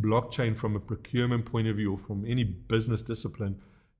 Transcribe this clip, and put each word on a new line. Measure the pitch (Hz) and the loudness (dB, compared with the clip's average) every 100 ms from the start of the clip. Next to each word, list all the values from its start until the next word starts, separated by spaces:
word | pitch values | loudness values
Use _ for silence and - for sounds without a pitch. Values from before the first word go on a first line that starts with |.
blockchain | 107 113 - - 117 110 | 4 4 2 0 0 0
from | 110 104 | 0 -2
a | |
procurement | - 107 - 123 123 120 | -2 -8 -2 2 2 2
point | 120 123 110 | 0 0 2
of | 107 | 2
view | 101 | 0
or | 98 | -2
from | - 98 113 | -4 -6 -2
any | 123 | 0
business | 107 87 - 113 110 110 | 0 -2 0 2 2 0
discipline, | - 113 110 - 101 95 - - _ | -2 -6 -6 -4 -4 -4 -10 -20 _